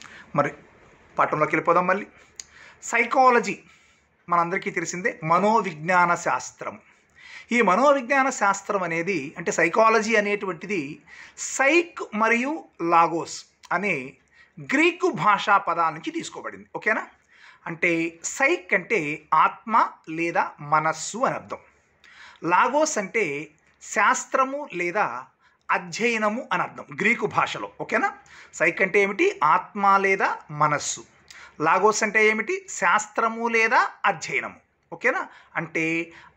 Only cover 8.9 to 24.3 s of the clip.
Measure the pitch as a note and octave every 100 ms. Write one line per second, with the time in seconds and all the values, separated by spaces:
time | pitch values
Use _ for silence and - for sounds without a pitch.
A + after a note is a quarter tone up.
8.9 | E3 E3+ E3+ C#3+ - E3 F3+ E3 A3+ A3
9.9 | A3+ G#3+ G#3+ G3+ G3+ F#3+ E3+ F#3 F#3+ C#3
10.9 | E3 - - - - - - C4+ E4+ E4+
11.9 | - - G#3 A3 A#3 C4+ D#4+ - - E3+
12.9 | E3+ E3 E3 C3+ - - _ - F3 G3+
13.9 | D3 C3 - _ _ _ - C#3 C4+ E4+
14.9 | F4 F4+ F#3+ G3+ G3+ - G3 F3 E3+ D#3+
15.9 | D#3 D#4+ D#4+ - D#3 A2 F#2+ - - G#3+
16.9 | B3+ - _ _ _ - - E3+ D#3+ F3
17.9 | E3 E3 E3 - - C#4 F4+ - G3 E3
18.9 | G#3 D3 D#3 - D#3+ G3 - A3+ A3+ E4
19.9 | - - D#3+ E3+ F#3 - - D3 D#3 D#3
20.9 | D#3 - G#3+ A#3 A#2+ F#2+ - _ _ _
21.9 | _ - - - - E3 F3+ B3 C#4+ D#4
22.9 | G#3+ F#3+ A#3 E3+ C#3+ D#3 _ _ _ -
23.9 | A3 G#3+ B3+ -